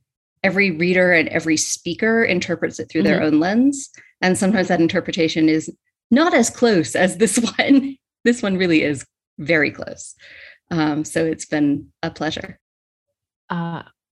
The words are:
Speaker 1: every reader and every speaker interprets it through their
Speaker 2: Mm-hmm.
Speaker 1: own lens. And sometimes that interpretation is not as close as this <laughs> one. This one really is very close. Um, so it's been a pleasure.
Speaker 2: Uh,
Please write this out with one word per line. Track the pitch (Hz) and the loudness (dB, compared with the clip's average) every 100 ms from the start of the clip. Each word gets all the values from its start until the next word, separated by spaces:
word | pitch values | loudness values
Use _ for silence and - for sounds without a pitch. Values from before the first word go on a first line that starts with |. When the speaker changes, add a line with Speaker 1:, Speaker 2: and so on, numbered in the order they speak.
| _ _ _ _ | _ _ _ _
Speaker 1:
every | 196 185 196 | -2 0 0
reader | 156 175 180 180 | 0 0 2 4
and | 170 147 | 2 2
every | 165 160 156 | -2 -2 -2
speaker | - - - 165 226 226 | -2 -6 -8 -4 0 2
interprets | 226 180 - 165 165 - | 2 0 -2 -4 -4 -6
it | - | -6
through | 165 | -2
their | 165 151 | 0 2
Speaker 2:
Mm-hmm. | 156 151 | 2 2
Speaker 1:
own | |
lens. | 175 220 269 277 - - - _ | 2 2 2 0 -8 -20 -20 _
And | 185 185 | 0 2
sometimes | 190 202 180 | 2 0 0
that | 175 | 2
interpretation | 165 175 170 165 160 165 156 | 2 0 -4 -2 -2 2 2
is | 156 156 - _ _ _ | 2 -4 -14 _ _ _
not | 247 330 | 2 4
as | 330 226 | 2 2
close | - 240 196 151 - | 2 2 2 0 0
as | 185 180 | 0 2
this | 220 - | 0 0
<laughs> | 226 - | -2 -2
one. | - 277 277 269 _ _ | 4 4 2 -8 _ _
This | 226 240 | -2 0
one | 202 185 | -2 0
really | 185 156 | 2 2
is | 143 139 - _ _ - | 2 -4 -10 _ _ -14
very | 147 165 139 | -2 0 0
close. | - - - - - - - - - _ | -4 -12 -14 -18 -20 -20 -20 -20 -20 _
Um, | 170 151 151 | -2 0 -2
so | 156 165 160 | -4 -4 -4
it's | 156 - | -4 -6
been | 151 147 143 - _ | -2 0 -2 -6 _
a | 165 | -10
pleasure. | - 151 - - - _ _ _ _ _ _ _ _ _ | -6 -6 -6 -12 -18 _ _ _ _ _ _ _ _ _
Speaker 2:
Uh, | 175 170 165 - _ _ | -8 -6 -10 -14 _ _